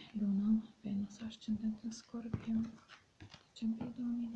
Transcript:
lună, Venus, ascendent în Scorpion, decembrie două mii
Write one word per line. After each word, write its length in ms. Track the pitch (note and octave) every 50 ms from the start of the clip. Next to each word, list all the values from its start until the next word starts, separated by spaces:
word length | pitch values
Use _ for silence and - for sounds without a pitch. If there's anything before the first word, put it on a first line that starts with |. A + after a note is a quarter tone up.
| - - - G#3+
lună, 420 | G#3 G3+ G3 G3 G3+ G#3+ A3 A3 - - - _
Venus, 400 | - G#3 G3+ G3+ G#3 - - - A3+
ascendent 520 | A3 - - - A3 G#3+ - A3+ A3 G#3+ -
în 80 | - A3+
Scorpion, 800 | A3+ - - - - A#3 A#3 A3+ - - - A3+ A3+ A3 A3+ - - - - - - - - _ _ - - - - - - _
decembrie 400 | - - A3+ A3 A3+ A3+ B3 B3 -
două 120 | B3+ B3 A#3+
mii 220 | A#3+ A#3+ A#3 A3+ A3+